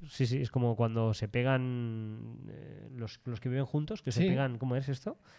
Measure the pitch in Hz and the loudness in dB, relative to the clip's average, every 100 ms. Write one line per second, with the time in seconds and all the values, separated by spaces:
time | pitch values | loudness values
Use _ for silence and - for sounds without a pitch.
0 | 156 - 123 131 123 131 120 113 113 113 | -10 0 2 2 0 2 2 4 2 4
1 | 113 107 107 120 127 131 127 123 117 110 | 2 2 0 2 4 2 2 -2 -2 -4
2 | 110 110 113 117 104 - - 95 113 127 | -6 -8 -10 -12 -14 -14 -14 -16 -14 -8
3 | 110 - - 113 127 127 135 147 151 214 | -8 -8 -8 -4 -2 0 2 0 0 -4
4 | - 113 185 131 135 120 131 123 135 135 | -2 4 4 4 2 0 0 0 0 -4
5 | 202 - - | -6 -10 -16